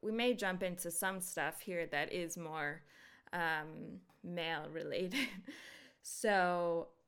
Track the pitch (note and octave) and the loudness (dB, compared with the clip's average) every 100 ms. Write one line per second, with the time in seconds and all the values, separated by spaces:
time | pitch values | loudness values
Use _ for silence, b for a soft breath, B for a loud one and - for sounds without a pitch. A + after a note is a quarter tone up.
0 | G#3+ A3 B3 B3 G3 F#3 F#3 F3 E3+ E3+ | 0 4 4 4 2 2 0 0 -2 0
1 | F#3+ F#3+ F3+ - D3+ D#3+ - F3 D#3+ C#3+ | 0 -2 -4 0 0 -2 -4 -2 0 0
2 | D#3 F3+ E3+ F3 D#3+ D#3+ D3 E3 - B | 0 0 -2 -4 -6 -2 -2 -4 -12 B
3 | B B - F3 E3 D#3 D3+ D#3 D#3+ F#3+ | B B -6 0 2 2 -2 -8 -10 -10
4 | - - F3 E3+ E3 D#3+ D3+ D#3 D3+ - | -16 -12 -6 -2 0 0 -2 -4 -2 0
5 | F#3 C4 C4 F#3+ - B B B B B | 0 0 -2 -4 -12 B B B B B
6 | - - A3 G3 F3+ F3 E3+ E3+ - - | -10 0 4 6 6 4 4 2 0 -10